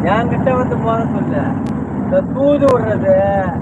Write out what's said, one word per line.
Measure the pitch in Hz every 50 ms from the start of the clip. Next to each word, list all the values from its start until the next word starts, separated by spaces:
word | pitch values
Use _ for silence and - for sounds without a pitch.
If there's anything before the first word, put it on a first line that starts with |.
| -
என்கிட்ட | 170 202 220 240 254 254 - - 262 254
வந்து | 254 254 247 240
போக | - 226 226 226
சொல்லு. | 226 233 226 - - 180 - - 147 - - - - - - - - - - - - -
இந்த | - 269 277
தூது | - - - 262 277 285 294 285 277
விடுறது | 277 254 240 220 220 208 180 185 190 190 190 196 196 196 196 190 180 175 -